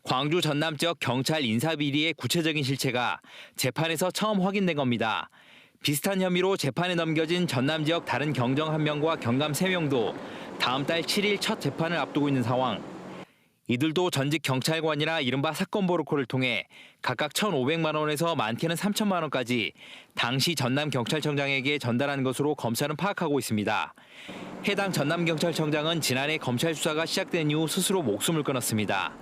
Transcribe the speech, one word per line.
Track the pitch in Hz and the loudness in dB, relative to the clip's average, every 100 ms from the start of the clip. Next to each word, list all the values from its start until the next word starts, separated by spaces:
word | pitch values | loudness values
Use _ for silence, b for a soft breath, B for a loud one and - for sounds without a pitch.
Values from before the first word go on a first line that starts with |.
광주 | - 131 147 175 | 0 0 2 2
전남 | 151 143 160 151 | 2 0 0 0
지역 | 165 - | -2 0
경찰 | - 123 135 156 | -2 0 0 0
인사 | 123 113 156 160 | 0 0 0 0
비리의 | 147 139 156 | 0 0 0
구체적인 | 151 123 170 165 151 | -2 -2 0 0 0
실체가 | 131 135 135 123 117 82 B B B - | -2 0 0 0 -2 -4 B B B -4
재판에서 | 131 117 160 160 185 | -2 0 0 0 0
처음 | - 214 208 | 0 0 2
확인된 | 185 202 185 147 | 2 2 2 2
겁니다. | 131 117 113 95 - B B B B B | 0 2 0 0 -4 B B B B B
비슷한 | - 147 196 196 | -2 0 0 2
혐의로 | 185 180 185 196 | 2 2 2 2
재판에 | 139 127 180 175 | 0 0 0 2
넘겨진 | 165 156 160 175 170 | 2 2 2 2 2
전남 | 123 135 160 | 2 2 2
지역 | 151 165 - | 2 0 0
다른 | 123 151 | -2 0
경정 | 131 120 135 156 | 0 2 2 0
한 | 156 | 0
명과 | 151 147 156 156 | 0 2 0 0
경감 | 117 127 151 | 0 2 2
세 | 143 185 | 2 2
명도 | 180 151 135 98 - B B B - | 2 2 2 2 -2 B B B -4
다음 | - 131 143 | 0 0 0
달 | 165 | 0
칠 | 151 208 202 | 0 0 2
일 | 202 | 0
첫 | - 220 | 0 -2
재판을 | 139 - 165 170 | -2 -2 -2 0
앞두고 | 135 151 143 | 0 0 2
있는 | 135 | 2
상황. | 117 127 127 92 - - - - B B B B - | 2 2 2 -2 -8 -14 -14 -16 B B B B -4
이들도 | 123 156 156 180 | 0 2 2 0
전직 | - 139 156 | 2 0 -2
경찰관이나 | - 131 127 160 160 147 156 165 | 0 0 0 0 0 0 0 0
이른바 | 127 135 151 | 0 0 -2
사건 | 151 190 214 185 | -2 -2 0 0
브로커를 | 170 151 147 131 | 0 0 -2 0
통해 | 135 127 107 - B B B | 0 0 0 -4 B B B
각각 | - 127 151 - | -6 -2 -2 0
천오백만 | 214 151 127 165 156 | 0 2 2 2 0
원에서 | 156 151 147 170 151 | 0 0 0 0 0
많게는 | 110 113 160 170 | -2 -2 -2 -2
삼천만 | 196 202 214 180 | -2 0 0 0
원까지 | 156 135 120 123 92 - B B B - | 0 -2 0 0 -2 -6 B B B -4
당시 | 120 131 156 160 | 0 2 0 0
전남 | 131 135 151 | 0 0 0
경찰청장에게 | 131 113 156 151 143 139 139 131 147 | -2 0 -2 0 0 0 0 0 0
전달한 | 123 120 139 139 | 0 0 0 0
것으로 | 131 123 147 147 | 0 0 0 0
검찰은 | 117 117 147 151 | -2 -2 -2 0
파악하고 | 190 196 165 143 | -2 0 0 0
있습니다. | - 107 104 101 78 - B B B B B - - | 0 0 0 -2 -4 -10 B B B B B -6 -2
해당 | 202 196 | 0 0
전남 | 160 143 170 165 | 0 0 0 0
경찰청장은 | 156 170 160 156 151 156 170 | 2 0 0 0 0 0 0
지난해 | 127 127 143 156 | 0 0 0 -2
검찰 | - 120 165 | -2 0 0
수사가 | 151 170 156 165 | 0 0 0 0
시작된 | - 185 175 151 | -2 0 0 0
이후 | 151 160 | 2 0
스스로 | 190 175 190 | 0 0 2
목숨을 | 135 101 - 165 | 0 0 0 0
끊었습니다. | 143 131 - 110 101 98 82 - | 0 -2 0 0 0 0 -2 -6